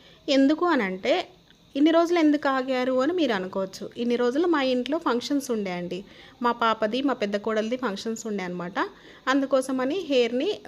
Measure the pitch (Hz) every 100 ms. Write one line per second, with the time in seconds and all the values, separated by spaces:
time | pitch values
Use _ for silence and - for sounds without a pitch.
0 | - - - 269 277 311 349 285 190 185
1 | 233 349 - - _ - _ 277 302 330
2 | 339 349 311 294 285 269 262 254 254 254
3 | 269 359 277 202 185 196 190 - - -
4 | 240 240 247 277 359 302 262 254 247 320
5 | 330 247 - 285 269 220 196 175 175 180
6 | - - - - 240 233 226 220 220 247
7 | 277 254 202 202 220 220 220 254 254 196
8 | 226 226 226 208 180 180 175 247 381 -
9 | - - - 277 269 269 262 262 254 370
10 | 330 262 233 240 349 -